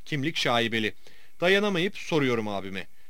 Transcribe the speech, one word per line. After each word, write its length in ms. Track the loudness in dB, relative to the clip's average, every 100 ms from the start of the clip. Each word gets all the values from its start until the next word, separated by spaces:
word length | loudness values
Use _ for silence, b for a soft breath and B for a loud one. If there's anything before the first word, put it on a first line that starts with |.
kimlik 320 | -4 -2 -2 0
şaibeli. 580 | 2 4 2 2 0 B B B B 0
Dayanamayıp 560 | 4 4 4 2 0 -4
soruyorum 520 | 0 2 4 2 0
abime. 380 | -4 -4 -6 -8 b